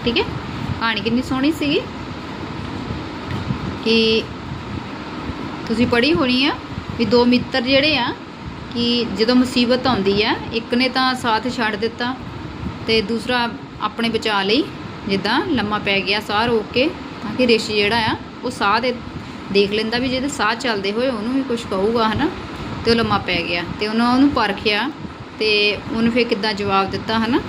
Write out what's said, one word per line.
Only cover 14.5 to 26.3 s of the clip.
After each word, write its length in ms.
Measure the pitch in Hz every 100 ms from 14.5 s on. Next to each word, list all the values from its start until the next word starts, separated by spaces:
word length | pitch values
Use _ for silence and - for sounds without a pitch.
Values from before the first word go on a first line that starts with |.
| 233 381 - - - -
ਜਿੱਦਾਂ 320 | 196 196 254 403
ਲੰਮਾ 320 | 269 208 208
ਪੈ 200 | 196 196
ਗਿਆ 200 | 180 208
ਸਾਹ 260 | 214 208 233
ਰੋਕ 260 | 233 202
ਕੇ, 160 | 240 294 - - -
ਤਾਂ 120 | 208 -
ਕਿ 120 | 247
ਰਿਛ 200 | 220 -
ਜਿਹੜਾ 300 | 214 202 233 220
ਆ 100 | 320 - -
ਉਹ 80 | 233
ਸਾਹ 280 | 240 208 220
ਦੇ 120 | 247 233 - - - - -
ਦੇਖ 200 | 196 202
ਲੈਂਦਾ 260 | 208 220 240
ਵੀ 120 | 262
ਜੇ 60 | 254
ਇਹਦੇ 120 | 277
ਸਾਹ 240 | 285 208 233
ਚੱਲਦੇ 360 | 247 214 196
ਹੋਏ 160 | 208 254
ਉਹਨੂੰ 260 | 233 214
ਵੀ 80 | 262
ਕੁਛ 220 | 262 233 -
ਕਹੂਗਾ, 380 | 196 202 233 220
ਹੈ 60 | 208
ਨਾ, 140 | 302 - - - - - 226
ਤੇ 60 |
ਉਹ 40 | 233
ਲੰਮਾ 220 | 220 202
ਪੈ 240 | 185 175
ਗਿਆ 200 | 170 175 170 -
ਤੇ 80 | 208
ਉਹਨਾਂ 240 | 220 240
ਉਹਨੂੰ 160 | 254 277
ਪਰਖਿਆ 600 | 262 208 196 220 208 247 - - - - -
ਤੇ 380 | 214 208 208 202 -
ਉਹਨੂੰ 200 | 226 233
ਫਿਰ 160 | 240
ਕਿੱਦਾਂ 260 | 233